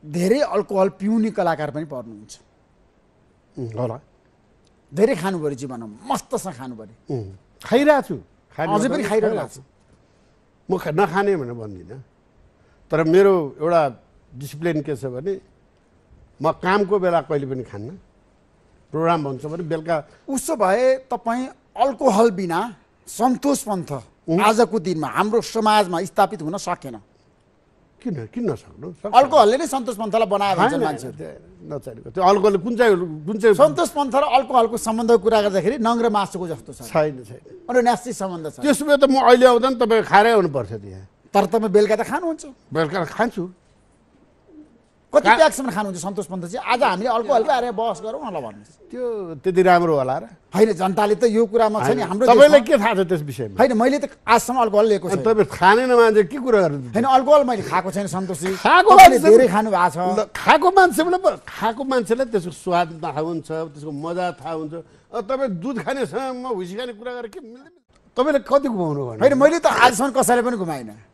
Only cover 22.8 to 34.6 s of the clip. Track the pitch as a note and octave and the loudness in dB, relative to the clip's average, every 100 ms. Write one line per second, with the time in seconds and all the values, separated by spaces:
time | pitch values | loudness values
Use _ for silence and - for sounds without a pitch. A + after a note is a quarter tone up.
22.8 | _ _ - - A#3+ B3 C#4 C#4 - G3 | _ _ -18 -4 -2 0 -2 -4 -4 -8
23.8 | D3 C#3 - _ - E3 G3+ A3 A#3+ A3 | -6 -10 -12 _ -4 0 2 2 0 0
24.8 | E3+ E3+ C#3+ B2 G3+ A3+ - A3+ G#3+ G#3+ | -4 -6 -4 -2 0 -2 -4 -2 2 2
25.8 | G3 F3+ F#3 - G3 G#3 D3+ F#3+ - F3 | 2 -2 -6 0 0 0 -10 -8 -8 -8
26.8 | C#3 A2+ G2+ _ _ _ _ _ _ _ | -10 -18 _ _ _ _ _ _ _ _
27.8 | _ _ B3+ D#3+ A2+ - A#3 B2 - - | _ _ -10 -10 -10 -6 -6 -6 -10 -18
28.8 | D#3+ F3 - B3+ C#4 D4 G#3+ B3+ D#4+ C4+ | -18 -14 0 2 4 4 4 2 -4 -6
29.8 | A#3 G#3 A3 G#3+ A3 G3 G3+ F#3 G#3+ D4+ | -8 -8 -4 -2 -2 -2 -2 0 0 0
30.8 | A3 C#3 B2 D3 D#3 C#3 - - D#3+ D3 | -4 -6 -12 -16 -16 -18 -20 -20 -16 -14
31.8 | B2+ A2+ - A#2+ F#3 G3+ G3+ G3 F3+ A#3 | -14 -18 -14 0 2 4 2 0 -4 0
32.8 | A#3 F#3+ F3 D#3 D#3 G#3+ A3 G3+ C#4 G3 | 2 2 -2 -8 -8 0 2 6 4 4
33.8 | E4+ D4 C#4+ A#3 D4 B3+ C4 C4 | -4 -2 -2 0 2 0 2 2